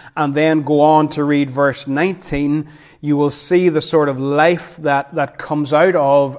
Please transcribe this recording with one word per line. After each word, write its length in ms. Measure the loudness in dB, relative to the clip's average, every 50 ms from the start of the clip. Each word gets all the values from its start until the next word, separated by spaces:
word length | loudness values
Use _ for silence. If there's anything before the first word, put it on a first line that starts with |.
| -20 -12 -6
and 180 | -4 -4 -2 0
then 280 | 0 2 2 2 0
go 200 | 0 0 2 4
on 280 | 4 4 4 4 2 0
to 140 | -2 -4 -2
read 260 | 0 0 0 0 -2
verse 380 | -2 0 0 0 -2 -4 -6
nineteen, 840 | -6 -4 -2 -2 -2 -4 -6 -8 -8 -4 -4 -2 -2 -2 -2 -4 -8 -14 -20 -20 -20 -20 -10 -4
you 140 | -2 0
will 140 | 0 0 -2
see 380 | -2 -4 -4 0 0 2 2 2
the 120 | 0 0
sort 280 | -2 0 0 0 2 0
of 100 | -2 -4
life 580 | -4 -2 0 2 2 2 2 0 -6 -14 -14
that, 380 | -6 -2 -2 -2 -2 -2 -4 -4
that 240 | -6 -6 -6 -6 -12
comes 340 | -8 -6 -4 -4 -2 0 2
out 220 | 2 4 4 2
of 420 | 2 2 4 4 2 2 0 -4